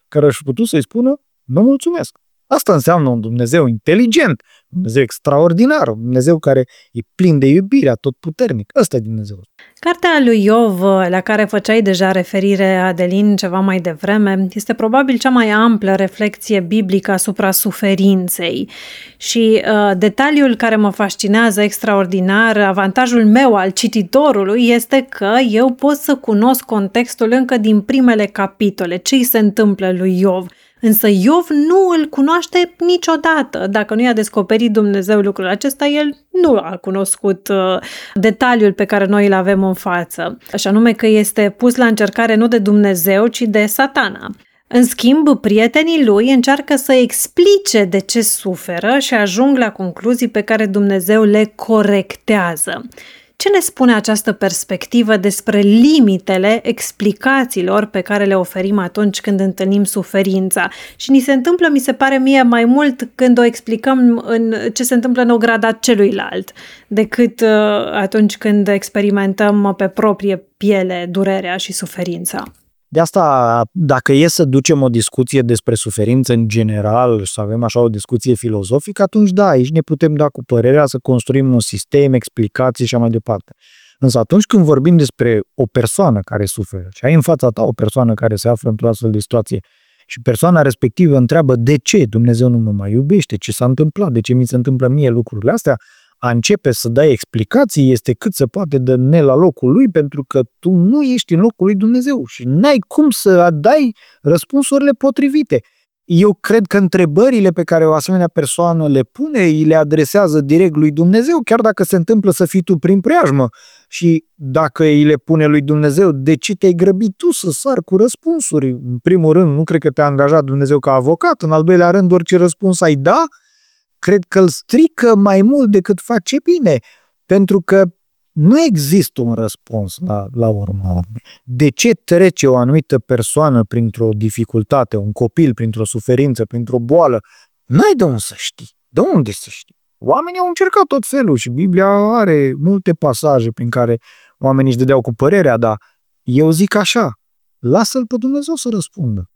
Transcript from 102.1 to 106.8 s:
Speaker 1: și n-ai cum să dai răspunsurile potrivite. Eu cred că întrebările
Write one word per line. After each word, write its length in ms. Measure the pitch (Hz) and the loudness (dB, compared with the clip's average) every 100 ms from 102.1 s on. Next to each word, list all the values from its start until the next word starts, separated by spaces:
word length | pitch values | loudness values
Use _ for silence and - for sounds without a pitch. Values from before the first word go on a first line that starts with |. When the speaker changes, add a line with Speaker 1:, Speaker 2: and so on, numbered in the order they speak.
| 262 113 | -4 -6
Speaker 1:
și 160 | - 123 | -8 -2
n-ai 320 | 147 277 269 - | 0 2 2 0
cum 220 | - 302 | 0 0
să 380 | - 202 180 175 | 2 2 4 2
dai 440 | 156 185 302 254 - _ _ | 2 2 2 0 -4 _ _
răspunsurile 680 | 147 170 - 277 277 277 285 | 0 0 0 -4 0 0 0
potrivite. 720 | 247 269 269 277 294 262 127 - _ _ _ | 0 -2 0 -2 -2 -2 -4 -6 _ _ _
Eu 300 | - 170 208 185 | -2 2 4 2
cred 260 | - 226 196 | 0 0 2
că 100 | |
întrebările 720 | 202 | 0